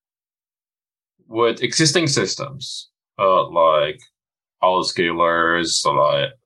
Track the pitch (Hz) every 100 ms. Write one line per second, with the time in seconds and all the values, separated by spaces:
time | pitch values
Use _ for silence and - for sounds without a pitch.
0 | _ _ _ _ _ _ _ _ _ _
1 | _ _ _ 113 117 - 123 - 156 185
2 | 156 139 98 - - 135 - - - _
3 | _ - 98 92 - 85 80 76 73 76
4 | _ _ _ _ _ _ 92 92 85 -
5 | 85 82 85 85 82 85 82 - 76 71
6 | 73 71 69 -